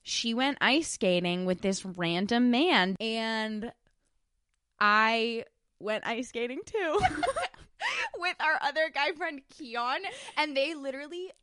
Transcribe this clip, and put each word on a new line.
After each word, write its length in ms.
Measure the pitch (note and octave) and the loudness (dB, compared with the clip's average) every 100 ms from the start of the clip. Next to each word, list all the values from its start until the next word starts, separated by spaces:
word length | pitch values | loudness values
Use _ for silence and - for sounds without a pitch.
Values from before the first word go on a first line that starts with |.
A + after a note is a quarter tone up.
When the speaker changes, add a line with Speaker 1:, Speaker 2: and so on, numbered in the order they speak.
Speaker 1:
she 300 | - - A#3 | -6 -4 -2
went 240 | A3+ C4 - | 0 0 2
ice 280 | G#3+ D4 D#4 | 4 4 0
skating 520 | - F#3+ F3+ F3 F3+ | 0 2 4 2 0
with 160 | F#3 F3+ | 0 0
this 220 | F#3+ F#3+ | 0 -2
random 640 | F#3+ F3+ E3+ E3+ G3 A#3 B3 | -4 -2 0 0 2 4 4
man, 440 | A#3+ F4+ A3 F#3 F#3+ | 4 4 4 2 0
and 720 | A3 A3+ A3+ A3 A3 G#3+ A#3 - _ _ _ _ _ _ _ _ _ - | -2 -2 -2 -2 -4 -6 -10 -12 _ _ _ _ _ _ _ _ _ 2
I 640 | G#3 G#3+ A3 A3+ A#3 A3+ - _ _ - | 4 6 6 4 0 -2 -8 _ _ -10
went 260 | G3+ G#3+ - | -4 -4 -2
ice 220 | A#3 B3 | -4 -6
skating 320 | - A#3+ C#4 | -4 -4 -6
too. 360 | A4 A4 E4+ F#4+ | -6 -2 0 2
<laughs> 60 | F#4 D4+ D#5 C#5 - - - - A#5+ - A5+ G#4+ | 0 0 -2 -2 -6 -10 -20 -8 -6 -4 -6 -4
Speaker 2:
With 200 | F4+ - | -4 0
our 200 | D#4 D#4 | 0 0
other 260 | C#4+ D#4 D#4+ | 0 0 0
guy 160 | C#4 D4 | 0 -2
friend, 280 | D#4 E4 C#4+ - - | -2 -6 -8 -14 -16
Keon, 400 | B3+ A#3 A#3+ D#4 G4 C5 - - | -8 -4 -4 -4 -6 -10 -6 -2
and 200 | D4+ C4+ | 0 2
they 180 | C#4+ | 0
literally, 580 | D#4 C4+ C4 D4 F4 F#4 - | -2 -6 -8 -8 -10 -12 -14